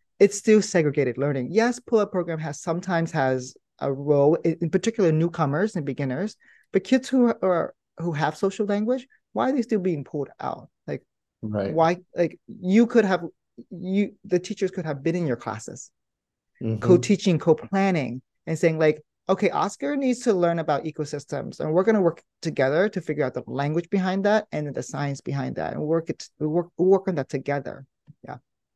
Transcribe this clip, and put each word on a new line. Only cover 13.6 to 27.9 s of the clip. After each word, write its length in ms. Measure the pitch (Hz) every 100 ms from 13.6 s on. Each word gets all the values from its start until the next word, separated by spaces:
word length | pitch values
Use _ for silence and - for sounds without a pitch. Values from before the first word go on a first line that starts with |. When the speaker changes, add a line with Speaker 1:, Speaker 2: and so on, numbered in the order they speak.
| -
Speaker 1:
you, 420 | 175 180 196 202 -
the 140 | - 180
teachers 320 | 180 214 185
could 120 | 185
have 180 | 156 139
been 140 | 151 175
in 100 | 156
your 100 | 120
classes, 540 | - 107 - - - _ _ _ _ _ _ _
Speaker 2:
Mm-hmm. 160 | 117 113
Speaker 1:
co-teaching, 600 | - 175 - 202 196 160
co-planning, 840 | 170 156 - 196 196 170 123 127 _ _ -
and 100 | 160
saying, 220 | 165 160
like, 240 | 156 151 _ _ -
"Okay, 220 | 190 202
Oscar 460 | 147 185 - 285 285
needs 240 | 262 247
to 120 | 247
learn 280 | 190 170 170
about 240 | 156 240
ecosystems, 760 | 160 151 147 143 - 139 - -
and 160 | 151
we're 80 | 165
gonna 180 | 196 214
work 220 | 170 - _ _
together 460 | 160 143 131 156 208
to 100 | 185
figure 240 | 160 147
out 100 | 131
the 80 | 127 117
language 420 | 127 143 160 -
behind 340 | 196 185 190
that 220 | 202 214 -
and 200 | 151 147
the 100 | -
science 380 | - 143 143 139
behind 360 | - 139 131 -
that, 160 | -
and 100 | 147
work 260 | 151 165 160
it, 180 | - - -
we 80 | 151
work, 220 | 170 170 -
we 80 | 180
work 220 | 190 190
on 80 | 160
that 120 | 131
together." 580 | 139 139 143 - - 135